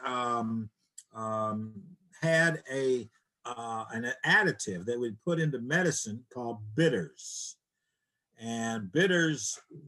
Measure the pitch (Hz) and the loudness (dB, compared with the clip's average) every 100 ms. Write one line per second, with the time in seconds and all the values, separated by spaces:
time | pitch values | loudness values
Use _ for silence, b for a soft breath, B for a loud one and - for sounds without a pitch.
0 | 131 123 120 120 113 113 110 - _ - | -4 -2 0 0 0 -2 -6 -12 _ -20
1 | - 110 110 110 107 107 110 101 - - | -16 -8 -4 -2 -2 -2 -6 -10 -18 -20
2 | _ - 165 160 165 156 - 135 131 127 | _ -2 4 4 4 0 -4 0 2 2
3 | 110 _ _ _ 120 120 117 113 110 113 | -2 _ _ _ -10 -8 -6 -6 -6 -4
4 | 120 - 156 202 190 110 - 90 101 120 | -4 -2 4 6 4 2 -4 -4 -4 -2
5 | 120 107 175 165 160 127 120 170 175 - | -2 -4 -2 2 2 0 0 2 2 0
6 | 110 113 - 123 117 110 104 107 165 110 | -4 -8 -10 -8 -6 -6 -4 2 4 4
7 | 78 - - - - - _ _ _ _ | -2 -10 -14 -10 -12 -14 _ _ _ _
8 | _ _ _ - 113 117 113 113 95 151 | _ _ _ -12 -6 -2 -2 -2 0 2
9 | 190 175 160 143 - - - 156 | 4 4 2 0 -4 -8 -14 -20